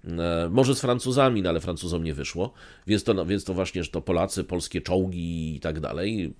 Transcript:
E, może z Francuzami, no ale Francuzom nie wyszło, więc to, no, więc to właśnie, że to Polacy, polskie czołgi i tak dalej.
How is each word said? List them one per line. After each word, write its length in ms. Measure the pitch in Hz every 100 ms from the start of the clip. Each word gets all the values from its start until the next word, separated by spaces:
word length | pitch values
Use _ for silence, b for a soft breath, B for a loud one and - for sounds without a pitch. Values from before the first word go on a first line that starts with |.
| -
E, 440 | 85 85 85 85
może 240 | 107 131 139
z 60 |
Francuzami, 600 | 127 120 123 131 131 113
no 80 | 90
ale 100 | 85
Francuzom 440 | 80 82 90 85
nie 100 | 82
wyszło, 400 | 71 71 80 98 B B B -
więc 160 | 104
to, 100 | -
no, 120 | 98 85
więc 180 | 98
to 100 | -
właśnie, 300 | 92 90 92
że 80 | 82
to 100 | 82
Polacy, 420 | - 87 92 -
polskie 380 | 85 87 - 90
czołgi 760 | - 92 92 87 85 82 80 73
i 40 |
tak 200 | 82 78
dalej. 540 | 78 76 98 110 82